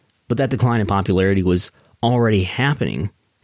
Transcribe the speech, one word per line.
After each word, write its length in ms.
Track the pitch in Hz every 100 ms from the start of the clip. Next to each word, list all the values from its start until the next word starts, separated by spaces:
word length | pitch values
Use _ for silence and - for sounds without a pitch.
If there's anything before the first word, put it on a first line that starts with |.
| _ _ -
But 100 | 117
that 120 | 131
decline 300 | 110 120 117
in 60 | 98
popularity 560 | 98 92 92 95 98
was 280 | 90 90 - _ _ _
already 400 | 120 123 117 104
happening 680 | 90 - 135 139 69 - 101 _ _ _